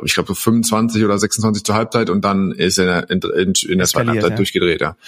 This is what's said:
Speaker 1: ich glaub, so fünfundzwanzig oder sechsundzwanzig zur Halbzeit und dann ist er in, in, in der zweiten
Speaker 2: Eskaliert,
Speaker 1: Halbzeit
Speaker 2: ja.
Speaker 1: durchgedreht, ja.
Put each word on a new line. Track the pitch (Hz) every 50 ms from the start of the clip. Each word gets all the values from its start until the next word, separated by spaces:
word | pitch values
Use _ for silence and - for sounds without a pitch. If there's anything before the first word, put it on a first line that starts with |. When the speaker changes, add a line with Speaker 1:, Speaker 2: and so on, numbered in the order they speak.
| -
Speaker 1:
ich | - -
glaub, | 90 85 -
so | 92
fünfundzwanzig | - - 117 113 117 107 - 107 110 117 113 113 107 110
oder | 101 101 98
sechsundzwanzig | 107 104 - 110 110 110 104 101 -
zur | - 104
Halbzeit | 110 113 - - 117 110 87
und | 90 101 98
dann | 101 98 98 95 92 -
ist | - 87 92 92 98
er | 90 90 90 87 - -
in, | 95 92
in, | - -
in | - 82
der | 92 92 92
zweiten | - - - 90 92
Speaker 2:
Eskaliert, | 90 87 - - 120 117 113
Speaker 1:
Halbzeit | 110 - -
Speaker 2:
ja. | -
Speaker 1:
durchgedreht, | - 98 - - 92 90 87 80 -
ja. | - 78 - - -